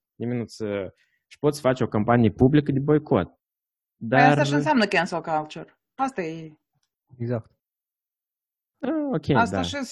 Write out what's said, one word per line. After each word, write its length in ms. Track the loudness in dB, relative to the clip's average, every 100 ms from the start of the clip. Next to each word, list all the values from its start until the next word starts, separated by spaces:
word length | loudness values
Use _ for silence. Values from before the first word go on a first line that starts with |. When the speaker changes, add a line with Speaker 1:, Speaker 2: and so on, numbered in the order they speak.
| _
Speaker 1:
Nimeni 240 | -10 -6 -6
nu-ți, 260 | -8 -8 -6 -6 -8 _ _ _ _
și 120 | -2
poți 220 | -2 0
face 220 | 0 0
o 40 | 0
campanie 420 | 0 2 4 4
publică 420 | 4 4 4 0
de 60 | -2
boicot. 460 | 0 0 2 0 0 _ _ _ _ _ _ _ -2
Speaker 2:
Păi 100 | 4
asta 160 | 4
Speaker 1:
Dar 120 | 4 2
Speaker 2:
și 60 |
înseamnă 340 | 0 2 2 2
cancel 340 | 0 -2 -4
culture. 580 | -4 -4 -4 -12 -18 _ _
Asta 280 | -6 -6 -4
e. 300 | -8 -8 -14 -20 _ _ _ _ _ -10
Speaker 3:
Exact. 320 | -6 -6 -6 _ _ _ _ _ _ _ _ _ _ _ _ _
Speaker 1:
Ah, 100 | -4 -4 -2
ok, 160 | -4 0
Speaker 2:
Asta 280 | 2 2 0
Speaker 1:
da. 60 |
Speaker 2:
și, 140 | -4 -6 -10